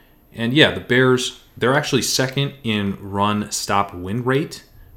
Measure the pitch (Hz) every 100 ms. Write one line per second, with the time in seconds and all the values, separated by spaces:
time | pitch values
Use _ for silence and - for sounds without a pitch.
0 | _ _ _ - 117 139 117 92 87 123
1 | 131 127 - - - - 117 139 143 127
2 | 95 - 131 139 139 139 113 107 101 95
3 | 98 101 101 104 104 - - 101 98 87
4 | 92 101 120 135 - - - - -